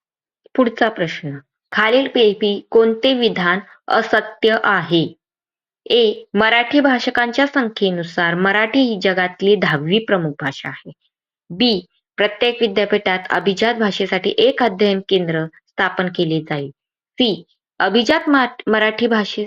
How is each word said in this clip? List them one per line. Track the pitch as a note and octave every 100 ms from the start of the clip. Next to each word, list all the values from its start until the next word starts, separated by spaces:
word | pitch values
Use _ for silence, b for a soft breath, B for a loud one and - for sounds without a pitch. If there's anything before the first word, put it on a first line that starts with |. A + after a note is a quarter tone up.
| _ _ _ _ _ -
पुढचा | A#3+ A3+ A3+
प्रश्न, | A3 E3 - D3+ C#3 _ _ -
खालीलपैकी | - G#3+ B3 C4+ C4 G#3+ G3 G#3 G3+ -
कोणते | A3+ A3+ A3 C4
विधान | C4 A#3 F#3 F3 F#3 B B -
असत्य | A3 A3 A3+ G#3 - A3 A3
आहे? | A3 F#3+ D#3+ E3+ D#3+ - _ _ _ _ _ _ -
ए, | A#3+ A3 A3 -
मराठी | G3+ A3 A#3 A#3+ D4
भाषकांच्या | C#4 B3 A#3+ A#3+ A#3+ A3+ C#4
संख्येनुसार | C#4+ A3+ A3 G3 F3+ E3+ - E3+ E3+
मराठी | F#3+ G3+ A3 C4+
ही | B3+ G#3
जगातली | F#3+ F#3 F3+ - G3 G#3
दहावी | - D#3 D3+ G#3
प्रमुख | A3 G3 D#3+ D3
भाषा | C#3+ C3+ -
आहे. | C#3 - D#3 _ _ _ _ -
बी, | F3 B3 G3 F3+ _ _ -
प्रत्येक | G3+ - A#3+ A#3+
विद्यापीठात | A3+ G3 G3+ G#3 G3 F#3 F#3
अभिजात | F3+ F3 F#3+ A3 A3
भाषेसाठी | G#3+ F#3 F#3+ F#3 F#3 -
एक | A3+ C4+
अध्ययन | A#3+ F#3+ G#3 G3 F#3+
केंद्र | G3 E3+ D#3+ D#3+
स्थापन | _ _ - F#3+ - F3+ F3
केले | E3 D#3+
जाईल. | D#3 D3+ C#3 - _ _ _ -
सी, | F4 F#3 - _ _ -
अभिजात | F#3+ G#3 A#3 D#4 E4
मा-, | C#4 B3 - -
मराठी | G#3+ G#3+ G#3+ A#3
भाषे-, | A3 G3+ -